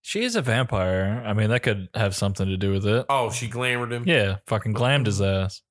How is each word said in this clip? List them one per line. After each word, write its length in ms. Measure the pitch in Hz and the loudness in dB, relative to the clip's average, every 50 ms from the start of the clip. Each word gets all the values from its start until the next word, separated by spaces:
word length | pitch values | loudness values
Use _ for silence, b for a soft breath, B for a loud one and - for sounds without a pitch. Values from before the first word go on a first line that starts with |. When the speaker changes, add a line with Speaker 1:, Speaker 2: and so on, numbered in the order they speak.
Speaker 1:
She 220 | _ - - 202 | _ -4 -4 -2
is 140 | 233 247 233 | -2 0 0
a 60 | 226 | 0
vampire. 800 | 139 123 113 123 131 117 - 98 92 92 92 92 95 98 107 123 117 | 0 2 2 2 2 0 0 0 0 2 0 0 0 0 -2 -4 -4
I 60 | 110 | -2
mean, 180 | 104 104 107 107 | 0 2 2 2
that 120 | 117 123 | 2 2
could 260 | - 127 107 101 92 90 - | 2 0 -2 -2 -4 -8 -2
have 200 | 113 110 98 95 | -2 0 0 0
something 320 | - 101 98 98 - 95 | 0 -2 -2 -2 -2 -2
to 100 | 95 95 | -2 -2
do 160 | 92 101 98 | -2 0 0
with 140 | 98 98 101 | 0 0 2
it. 180 | 101 107 120 131 - | 2 0 0 0 0
Speaker 2:
Oh, 220 | 139 135 120 110 | 0 0 0 -2
she 180 | 123 120 120 110 | -4 -6 -8 -6
glamored 440 | 98 120 127 127 123 123 120 113 | -6 -4 -2 -2 0 -2 -2 -4
him? 120 | 120 120 120 | -6 -4 0
Speaker 1:
Yeah, 300 | 185 175 131 104 98 95 98 _ | 2 2 4 4 2 0 -4 _
fucking 280 | - 117 107 - 110 107 | -4 -4 -2 -2 -2 0
glammed 320 | 107 120 127 143 143 123 | 2 2 4 4 4 2
his 140 | 107 101 98 | 2 2 2
ass. 420 | 98 98 98 95 95 95 - - _ _ | 2 2 2 0 0 -2 -6 -10 _ _